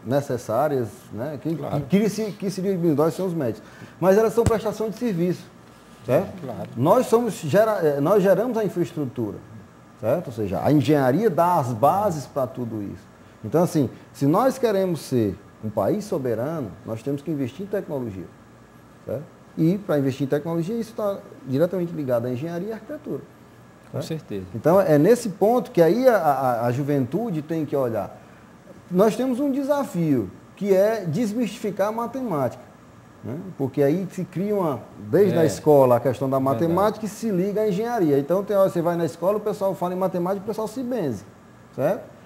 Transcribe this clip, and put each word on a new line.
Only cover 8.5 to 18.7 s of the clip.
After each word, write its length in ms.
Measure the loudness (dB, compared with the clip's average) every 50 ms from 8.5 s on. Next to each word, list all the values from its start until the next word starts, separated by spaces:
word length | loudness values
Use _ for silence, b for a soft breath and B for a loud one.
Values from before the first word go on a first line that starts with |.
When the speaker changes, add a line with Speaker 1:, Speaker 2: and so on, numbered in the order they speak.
| 0
Speaker 1:
a 80 | -2 -2
infraestrutura, 720 | -2 -2 -2 -4 -2 -2 -6 -6 -6 -4 -4 -6 -6 -6 -10 -14 -18 -20 -20 -20 -20 -20 -20 -20 -20 -14 -6
certo? 260 | -2 -2 -2 -2 -2 -8
Ou 40 |
seja, 280 | -6 -4 -4 -2 -2 0
a 80 | 2 4
engenharia 580 | 4 4 4 4 2 4 4 2 2 4 2 2
dá 280 | 2 2 2 2 2 2
as 140 | 0 -2
bases 540 | 0 2 2 4 4 2 0 0 -2 -4 -8
pra 200 | -8 -4 -4 -4
tudo 340 | -4 -4 -8 -8 -6 -6 -8
isso. 220 | -8 -8 -10 -14 -18 -20 B B B B B B -8
Então, 180 | -2 0 2 2
assim, 260 | 2 2 0 0 0 B B B B
se 140 | -6 0 2
nós 320 | 2 4 4 2 2 0 0
queremos 420 | 0 0 2 2 0 0 -2 -4
ser 360 | -4 -2 0 0 2 0 -2 -6 -14 -20 -18 -10 -10
um 60 | -6
país 340 | -2 0 0 0 0 -2 -4
soberano, 640 | -4 -6 -4 -2 -2 -2 -2 -4 -4 -4 -6 -8 -10 -12 -14 -10
nós 180 | -10 -10 -8
temos 200 | -6 -6 -6 -6
que 80 | -4 -6
investir 340 | -4 -4 -4 -6 -6 -10 -8
em 40 | -6
tecnologia, 580 | -6 -6 -6 -6 -6 -6 -6 -6 -8 -10 -12 -14 -18 -20 -20 -20 -20 -20 -20 -20